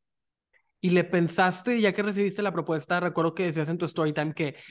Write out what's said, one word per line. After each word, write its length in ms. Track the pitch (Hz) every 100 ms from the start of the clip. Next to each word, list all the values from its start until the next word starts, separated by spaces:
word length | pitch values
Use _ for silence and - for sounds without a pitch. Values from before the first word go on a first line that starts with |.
| _ _ _ _ _ _ _ _
¿Y 100 | 185
le 120 | 175
pensaste, 800 | 175 175 170 175 185 180 - 240
ya 120 | 208
que 100 | 196
recibiste 400 | 208 196 202 196
la 80 | 208
propuesta, 460 | 170 151 160 - 175
recuerdo 340 | 180 165 165
que 120 | 165 185
decías 240 | 156 151
en 100 | 170
tu 60 | 165
story 280 | - 156
time 200 | 147 151 147
que 200 | 151 - -